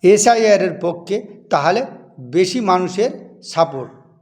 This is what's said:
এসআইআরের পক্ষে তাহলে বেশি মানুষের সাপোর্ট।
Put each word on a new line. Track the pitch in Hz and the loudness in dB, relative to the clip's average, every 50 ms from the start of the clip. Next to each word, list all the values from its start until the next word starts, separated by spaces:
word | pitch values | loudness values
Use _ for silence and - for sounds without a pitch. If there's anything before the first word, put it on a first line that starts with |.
এসআইআরের | - 180 202 208 - 240 233 226 226 214 208 196 185 185 160 - | 6 4 4 6 4 4 2 4 4 4 4 4 2 -2 -4 -4
পক্ষে | - 175 170 170 - - 190 214 - - - - - - | -6 -6 -6 -6 -8 -8 -8 -8 -8 -10 -20 -20 -8 -2
তাহলে | - 151 143 160 185 226 269 - - - - - _ - | -2 0 2 2 0 0 -2 -6 -12 -20 -20 -20 _ -20
বেশি | 127 123 123 170 190 185 - 254 | -18 -4 0 0 0 0 -2 -4
মানুষের | 226 196 180 180 180 175 - 185 214 262 - - - - - - - | 0 0 0 0 0 -4 -4 -4 -4 -4 -4 -8 -18 -20 -20 -20 -20
সাপোর্ট। | - - 160 165 160 135 135 123 110 - - _ _ _ _ | -10 -2 -2 -2 -2 -2 -12 -12 -12 -16 -20 _ _ _ _